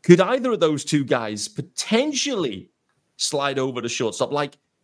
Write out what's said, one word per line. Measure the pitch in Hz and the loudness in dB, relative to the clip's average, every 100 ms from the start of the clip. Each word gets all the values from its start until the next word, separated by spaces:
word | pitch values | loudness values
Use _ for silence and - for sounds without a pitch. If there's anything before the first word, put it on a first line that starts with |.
could | - 175 | 6 6
either | 185 262 247 | 6 2 0
of | 214 | 0
those | 160 147 | 0 0
two | - 147 | 0 -2
guys | 131 131 110 107 - | 0 -2 -2 -8 -10
potentially | - - - - 220 302 269 285 226 143 95 - _ _ _ _ - | -10 -12 -8 -2 0 0 -2 -4 -2 -4 -6 -16 _ _ _ _ -8
slide | - 143 139 135 | -4 -2 -2 0
over | 131 120 | -2 -2
to | 117 | -6
shortstop? | - 113 - - | -2 -2 -2 -2
Like, | 143 143 - _ _ | 0 -4 -6 _ _